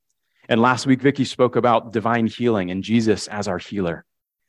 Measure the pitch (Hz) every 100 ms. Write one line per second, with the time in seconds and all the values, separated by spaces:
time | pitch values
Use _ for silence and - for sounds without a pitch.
0 | _ _ _ _ - 117 120 123 139 127
1 | 135 139 127 - 123 123 117 117 117 110
2 | 107 117 110 - 120 110 90 92 95 113
3 | 110 98 - 104 104 90 - 104 87 80
4 | - _ _ _